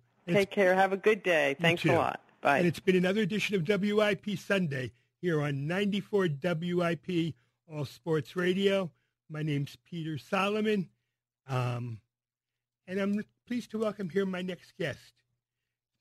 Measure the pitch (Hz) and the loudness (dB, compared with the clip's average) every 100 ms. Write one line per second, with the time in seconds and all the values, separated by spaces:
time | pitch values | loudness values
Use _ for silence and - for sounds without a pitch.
0 | _ _ - 196 196 202 180 185 190 196 | _ _ 0 2 2 2 4 6 4 2
1 | 208 214 185 160 143 139 170 170 160 165 | 2 2 2 2 2 2 2 2 2 2
2 | 127 - _ _ 139 139 175 - 196 180 | 2 -4 _ _ 2 4 2 0 2 2
3 | 180 208 214 208 - 196 151 202 208 208 | 2 0 0 0 0 0 0 0 0 2
4 | 208 202 208 190 - 196 170 135 120 - | 2 0 -4 -6 -2 0 0 -4 -8 -12
5 | _ _ 175 156 147 139 147 185 208 202 | _ _ -2 0 0 -4 -4 -2 0 -2
6 | - 202 185 139 175 165 175 175 170 170 | -2 0 0 -2 -2 -2 -2 0 0 -2
7 | - 175 165 - _ _ - 151 139 - | -2 -2 -2 -6 _ _ -14 -8 -8 -8
8 | 170 156 - 180 180 185 196 196 180 - | -2 -2 -2 -2 0 2 2 2 -2 -8
9 | _ _ - 151 156 143 139 - _ 170 | _ _ -14 -6 -2 -2 -4 -10 _ -8
10 | 156 151 - 196 196 214 214 208 160 _ | -6 -8 -4 -2 0 0 0 0 -2 _
11 | _ _ _ _ - 127 123 120 120 107 | _ _ _ _ -6 -2 -2 -4 -8 -10
12 | _ _ _ _ _ _ _ _ - 190 | _ _ _ _ _ _ _ _ -8 -4
13 | 196 208 - _ - 247 - 220 214 202 | -2 -2 -6 _ -8 -6 -6 -4 -4 -4
14 | 185 185 196 180 185 175 - - 156 117 | -4 -2 -2 -2 -6 -10 -12 -6 -6 -6
15 | - _ _ _ _ _ _ _ _ _ | -16 _ _ _ _ _ _ _ _ _